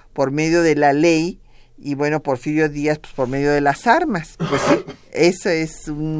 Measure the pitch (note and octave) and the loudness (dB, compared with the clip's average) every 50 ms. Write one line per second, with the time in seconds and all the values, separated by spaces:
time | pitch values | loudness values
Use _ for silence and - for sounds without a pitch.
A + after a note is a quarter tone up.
0 | - - - - C#3 C3+ C#3 D3+ D#3 D#3+ E3 F3 E3 D#3+ D3 D3 D3 C#3+ C#3 D3 | -20 -16 -4 -4 -2 -2 0 -2 0 2 2 2 4 4 2 4 4 2 4 4
1 | D#3 E3+ E3 D#3+ E3 F3 - - - - - - - _ _ - - C#3+ C#3 C3+ | 4 4 4 4 0 -2 -6 -10 -16 -20 -20 -20 -20 _ _ -14 -8 -8 -4 -2
2 | D3 D3 D3+ D3+ - D3 C3 B2 - D3+ D3+ D#3 D#3 D3+ D3 D3 C#3+ D3+ D3+ D3+ | -2 -2 -2 -2 -2 -4 -4 -4 -4 -4 0 0 0 0 -2 -2 -2 -2 -2 -4
3 | - - - - C3 B2 C3+ C#3 C#3+ C#3+ D3 D3 C#3+ C#3+ C#3 - - A#3+ A#3 E4 | -6 -16 -6 -4 -4 -2 -2 -2 0 2 2 2 2 0 0 0 2 2 4 4
4 | F#4 D#4 G#3 E3 D#3 - - - E3+ - C#3+ C3+ - - - - - - - - | 2 0 -4 -6 -6 -10 -10 -8 -6 -2 -2 -2 2 2 2 0 0 -8 -18 -20
5 | - _ - - D#3+ F3 F#3+ - - G#3 E3 D#3+ D#3+ D#3+ - - - D#3+ D3+ D3 | -20 _ -2 2 2 2 2 0 -2 -2 -2 0 -2 -4 -8 -12 -12 -10 -8 -6
6 | D#3 D#3 D#3 D#3 | -6 -6 -4 -4